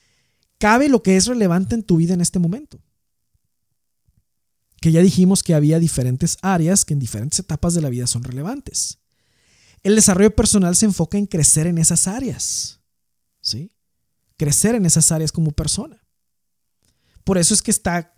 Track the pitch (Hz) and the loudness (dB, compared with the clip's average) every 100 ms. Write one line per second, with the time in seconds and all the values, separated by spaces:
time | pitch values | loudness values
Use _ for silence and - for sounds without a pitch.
0 | _ _ _ _ _ _ 208 233 294 240 | _ _ _ _ _ _ 2 4 4 2
1 | 190 190 202 247 190 175 190 233 214 165 | 4 2 2 0 0 0 0 -4 0 2
2 | 170 180 170 190 170 233 302 - _ _ | 2 0 -2 -2 -2 -4 -10 -20 _ _
3 | _ _ _ _ _ _ _ _ _ _ | _ _ _ _ _ _ _ _ _ _
4 | _ _ _ _ _ _ _ _ 165 165 | _ _ _ _ _ _ _ _ 0 4
5 | 185 180 185 196 - 156 147 165 165 - | 4 4 2 2 0 2 2 2 0 -2
6 | 123 131 165 - 190 180 160 196 - 143 | -4 -2 -4 -4 -2 0 2 0 0 -4
7 | 120 104 131 - - 156 175 170 143 120 | -4 -8 -6 -8 -6 -4 -2 -2 -2 -4
8 | 123 117 120 127 165 277 - - - - | -4 -6 -8 -10 -10 -10 -10 -8 -8 -10
9 | _ _ _ _ _ _ _ _ 196 214 | _ _ _ _ _ _ _ _ 0 4
10 | 208 185 208 214 214 208 175 175 220 180 | 4 4 4 4 2 2 2 2 0 0
11 | 170 202 208 170 143 156 170 170 156 165 | -2 -2 -4 0 2 2 0 0 0 0
12 | 185 233 254 - - - - - _ _ | -4 -4 -8 -8 -8 -8 -10 -14 _ _
13 | _ _ _ _ - 110 180 _ _ _ | _ _ _ _ -10 -8 -12 _ _ _
14 | _ _ _ _ 147 143 208 240 175 165 | _ _ _ _ -2 0 2 2 2 2
15 | 151 160 156 - 156 147 151 - 294 - | 0 0 -4 -2 -2 -2 -4 -6 -8 -16
16 | _ _ _ _ _ _ _ _ _ _ | _ _ _ _ _ _ _ _ _ _
17 | _ _ - 190 165 214 - - 185 170 | _ _ -2 0 2 0 -2 -4 -2 -4
18 | 165 | -6